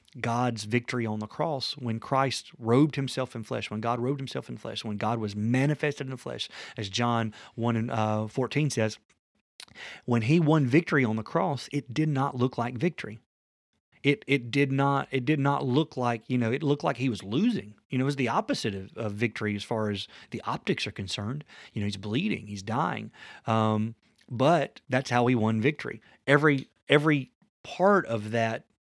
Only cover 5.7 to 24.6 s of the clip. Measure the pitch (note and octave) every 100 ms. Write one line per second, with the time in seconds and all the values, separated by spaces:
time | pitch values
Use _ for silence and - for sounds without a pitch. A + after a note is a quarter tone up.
5.7 | D3 D3 C#3+ C3+ B2+ B2+ A#2+ - - -
6.7 | - G2 G#2 A#2+ A#2 A2+ - - - A#2
7.7 | A#2 A#2 A#2 G#2+ G#2+ G#2+ - B2 C#3+ D3+
8.7 | B2 A2 - _ _ _ _ _ - -
9.7 | - - - - A#2 A2 E3+ D3+ D#3 B2+
10.7 | D3+ E3+ D3+ A#2 A2 G#2+ E3 F#3 C3 -
11.7 | C#3+ - A#2 D#3 C3+ C#3 B2+ B2+ - A#2
12.7 | A#2+ E3+ - G#2+ A#2 _ _ _ _ _
13.7 | _ _ _ C#3 C#3+ - C#3 A#2+ C#3 C#3
14.7 | C3+ C#3 C#3 - C3+ B2 D3+ C#3 C#3 C3+
15.7 | C3 D#3 C3 B2 A#2 - B2+ A2+ C3+ C#3
16.7 | D3 D#3+ A#2+ C3 G2 F#2+ B2+ A#3+ F3+ G#2
17.7 | - - B2+ C3+ C#3+ A#2 E3 - - A2
18.7 | G2 F#2+ - A2 G2+ A#2 - G#2+ G2+ -
19.7 | A2+ G#2+ G2 - - - A2+ - B2+ -
20.7 | D#3+ - - F#2+ - G#2 D3 - - -
21.7 | A2 G2+ G2+ G#2 A#2+ G#3+ - G2+ G2+ G2+
22.7 | A#2+ E3+ A2 A2 - - - - A2+ A2
23.7 | G#2+ A2 - _ _ - A#2 C#3 E3+